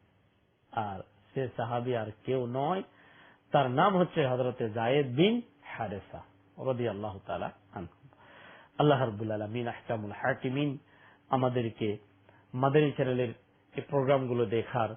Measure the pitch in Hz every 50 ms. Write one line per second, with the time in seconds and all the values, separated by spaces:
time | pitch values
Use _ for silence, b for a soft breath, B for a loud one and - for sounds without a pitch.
0 | _ _ _ _ _ _ _ _ _ _ _ _ _ _ - 117 107 104 95 92
1 | - - _ _ _ _ - 135 131 120 - - 117 117 123 120 120 127 123 113
2 | 107 107 107 - - 127 127 135 123 120 120 131 139 156 185 190 196 - B B
3 | B B B B B B B B B _ - 147 135 127 123 143 175 208 190 180
4 | 180 - - 165 143 127 127 123 127 123 117 - 120 110 104 117 113 117 135 147
5 | 143 127 120 131 180 214 233 240 233 - _ _ - - - - 117 101 104 95
6 | - - - 85 - - _ _ _ _ _ - 123 131 131 117 120 113 98 101
7 | 107 107 - 98 - - 85 87 98 - - - _ _ - 101 87 - - _
8 | - - _ B B B B B B B B B B B B - 147 151 143 127
9 | 131 117 104 101 113 107 107 107 107 107 110 120 120 117 113 - - - 120 110
10 | 104 101 104 - - 127 131 - - 131 127 139 147 147 131 139 - b b b
11 | b b b b b b 131 131 131 127 123 123 117 113 110 - 113 107 101 104
12 | - _ _ _ _ b b b b b - 127 135 135 135 151 151 143 127 -
13 | 135 127 127 123 123 113 110 - _ _ _ _ _ _ - 127 113 - 147 143
14 | 131 131 143 135 131 120 123 120 120 107 117 113 104 - - 127 110 104 110